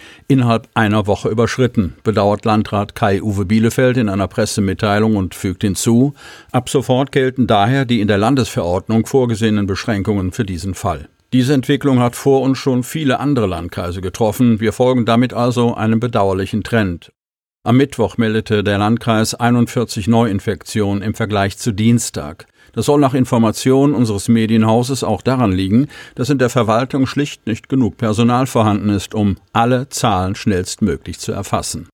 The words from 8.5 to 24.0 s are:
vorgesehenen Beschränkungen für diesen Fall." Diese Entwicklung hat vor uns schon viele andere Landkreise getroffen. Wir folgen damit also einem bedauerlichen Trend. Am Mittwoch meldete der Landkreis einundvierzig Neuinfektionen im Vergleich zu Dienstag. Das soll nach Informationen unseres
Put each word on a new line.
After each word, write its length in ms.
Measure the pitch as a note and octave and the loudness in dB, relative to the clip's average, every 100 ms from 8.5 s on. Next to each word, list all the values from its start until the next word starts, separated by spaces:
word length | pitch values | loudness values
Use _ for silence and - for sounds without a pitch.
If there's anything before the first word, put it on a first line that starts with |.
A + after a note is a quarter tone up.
| - F2 F#2 - A2+ G#2+ | -2 -2 -2 0 0 2
vorgesehenen 640 | C3+ B2 G#2+ A2+ G#2+ G2 | 2 2 0 0 0 0
Beschränkungen 640 | G2 - G#2 F#2+ G2+ F#2 | -4 -4 -4 -2 -2 -2
für 140 | - G2+ | -4 -6
diesen 280 | F2 G2 | -6 -8
Fall." 340 | F2 G2+ D2+ D2+ _ _ | -6 -6 -6 -10 _ _
Diese 220 | B2+ B2+ | 0 2
Entwicklung 460 | C#3+ B2 C#3 C#3+ B2+ | 2 0 0 2 2
hat 160 | B2 - | 2 0
vor 260 | C#3+ C3+ | 2 2
uns 160 | C3 C3 | 2 0
schon 240 | C#3 B2 | 0 -2
viele 380 | A#2+ D#3+ D3 B2 | -2 -4 -2 -2
andere 260 | C3+ C3+ G2+ | 0 0 0
Landkreise 560 | E2+ F2 - F2 F2+ | -2 -8 -8 -8 -6
getroffen. 580 | F#2 - A2 G#2+ B2 A2 | -8 -2 -2 2 2 2
Wir 140 | A2 | 0
folgen 320 | - B2+ B2+ A2+ | 2 2 2 2
damit 260 | A#2 B2 G#2 | 2 2 0
also 400 | A#2+ B2 A#2+ - | -2 0 0 0
einem 240 | A2 A2+ | 0 0
bedauerlichen 640 | A#2 A2+ G2 F#2+ G2 G#2+ | 0 0 0 0 -2 -4
Trend. 480 | F#2 A#2 G2+ E2+ - _ _ _ _ _ | -2 -2 -2 -4 -12 _ _ _ _ _
Am 140 | - B2 | 0 2
Mittwoch 400 | C#3 - G2+ - | 2 0 -2 0
meldete 460 | A2+ A2 G#2+ G#2+ | -2 -2 0 0
der 160 | G2+ G2+ | 0 0
Landkreis 560 | G#2 A#2 A#2+ A2 A2 - | 0 0 0 0 0 0
einundvierzig 720 | A#2+ A#2+ A#2 - A2+ - G2 | 0 2 0 -2 -4 -4 0
Neuinfektionen 960 | A#2 A#2 G2 - G2 - A2+ G2+ G2+ | 2 2 -2 -4 -6 -6 -4 -2 -2
im 100 | G2+ | -4
Vergleich 460 | - G#2 G#2 G2 - | -4 -2 0 -2 -2
zu 120 | - | -4
Dienstag. 760 | G2+ A2 A#2+ - G2 D2 - - _ _ | 0 2 2 0 -8 -10 -14 -20 _ _
Das 140 | - A2+ | -4 2
soll 140 | D3 | 4
nach 160 | C#3 B2 | 4 2
Informationen 800 | B2 B2 A2+ G#2 C3 C3 C#3+ | 0 2 2 0 2 4 4
unseres 320 | C#3+ | 2